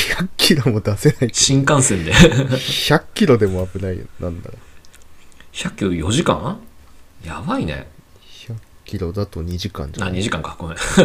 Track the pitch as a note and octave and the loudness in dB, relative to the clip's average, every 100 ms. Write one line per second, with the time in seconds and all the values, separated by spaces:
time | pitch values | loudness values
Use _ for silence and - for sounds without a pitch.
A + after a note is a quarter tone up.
0 | - - F#3 - - D#3 B2 G#2 - G2+ | -2 -2 -4 0 2 4 2 0 0 2
1 | D3 - B2 - - C3+ C#3 C#3+ B2+ F#2+ | 2 2 0 2 2 2 4 2 2 0
2 | D#2+ - G#3 A#2+ C3+ C3 - - - D3+ | 2 8 8 6 0 -2 -2 -2 2 2
3 | - - F#3+ A#2 G2+ F#2 F#2 F#2+ F#2+ F2+ | 0 2 4 6 4 0 -4 -6 -6 -6
4 | - - F2 E2+ - - - - - - | -10 -10 -8 -8 -12 -16 -20 -20 -20 -20
5 | - - - - - - - - F#2+ E2+ | -20 -20 -20 -20 -16 -10 -8 -4 -2 0
6 | E2 B2+ - F2 B2+ A3 - - - - | 0 0 2 0 -2 -8 -12 -20 -20 -20
7 | - - E2+ D#2+ C#3+ C4+ E2 C2+ C2+ - | -20 -18 -14 -10 -4 -4 -4 -6 -12 -20
8 | - - - - - A2+ - - - F#2+ | -20 -20 -20 -18 -14 -14 -14 -20 -12 -6
9 | F2 G2+ G2+ F2 E2+ F2 G2+ - C#2+ D#2+ | -4 -4 -6 -6 -6 -6 -6 -8 -8 -6
10 | F#2 F2+ G#2+ E2 - - A#2 E2 - F#3+ | -4 -2 -4 -4 -8 -10 -10 -8 0 4